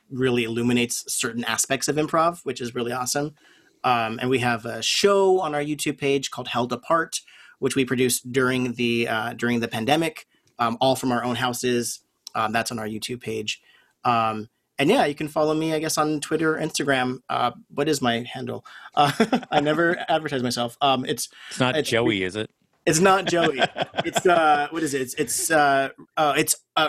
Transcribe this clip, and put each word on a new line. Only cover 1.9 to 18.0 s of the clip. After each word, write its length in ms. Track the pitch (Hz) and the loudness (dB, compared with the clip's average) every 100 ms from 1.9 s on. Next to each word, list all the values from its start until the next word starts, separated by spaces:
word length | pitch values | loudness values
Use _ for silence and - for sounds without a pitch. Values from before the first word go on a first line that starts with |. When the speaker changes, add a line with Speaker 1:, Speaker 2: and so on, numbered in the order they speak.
Speaker 1:
improv, 460 | 147 151 165 165 175 | -2 0 2 0 -2
which 180 | 135 127 | -8 -6
is 140 | 120 | -6
really 160 | 123 120 | -6 -4
awesome. 420 | 127 120 143 151 147 _ _ _ _ | -4 -4 -2 -4 -8 _ _ _ _
Um, 340 | 131 120 113 113 | 0 0 0 -2
and 80 | 123 | 0
we 80 | 131 | 0
have 240 | 123 117 | 0 -2
a 180 | 113 113 | -4 -6
show 580 | - - 202 196 190 185 | -2 2 4 6 4 4
on 140 | 160 | 2
our 80 | 147 | -4
YouTube 360 | 147 147 156 127 | -4 -4 -4 -2
page 320 | 139 139 - | 0 0 -2
called 180 | - 117 | -8 -6
Held 240 | 120 123 | -2 -2
Apart, 480 | 123 - 165 160 - - - - - | -4 0 0 0 -6 -12 -20 -20 -4
which 180 | 135 139 | -2 0
we 80 | |
produced 480 | 131 127 127 - 123 | 0 2 2 0 -2
during 400 | 127 127 127 127 | 0 2 2 -2
the, 320 | 117 120 117 117 | -2 0 0 0
uh, 240 | 113 117 | -2 -4
during 260 | 113 120 120 | -2 0 0
the 80 | 113 | 0
pandemic, 580 | 113 110 156 160 - - _ _ - | -2 2 2 0 -6 -20 _ _ -4
um, 180 | 117 117 | -2 2
all 160 | 135 127 | 2 2
from 160 | 135 | 0
our 100 | 120 | -2
own 120 | 123 120 | -2 -2
houses. 640 | 127 120 123 120 113 - _ _ - | -2 -2 -2 -2 -2 -8 _ _ -10
Um, 180 | 117 110 | -4 -2
that's 180 | 113 113 | -2 -2
on 60 | 113 | -6
our 80 | 107 | -8
YouTube 320 | 110 - 123 | -8 -8 -8
page. 400 | - 110 110 - _ _ _ _ | -8 -8 -6 -10 _ _ _ _
Um, 440 | 123 117 113 110 107 _ _ - | 0 2 2 -2 -8 _ _ 0
and 120 | 143 | 2
yeah, 140 | 262 160 | 4 2
you 80 | |
can 140 | 139 151 | -2 -4
follow 260 | 160 151 | 0 0
me, 180 | 156 160 | 2 0
I 40 | 156 | -2
guess, 180 | 156 160 | -2 0
on 240 | 151 151 | 0 -2
Twitter, 340 | - 165 160 156 | -2 0 0 0
Instagram. 640 | 156 - 143 131 127 131 - | -2 -2 0 2 0 -4 -4
Uh, 240 | 127 120 - - | -2 -2 -4 -10
what 160 | 135 151 | -2 0
is 140 | 139 | 2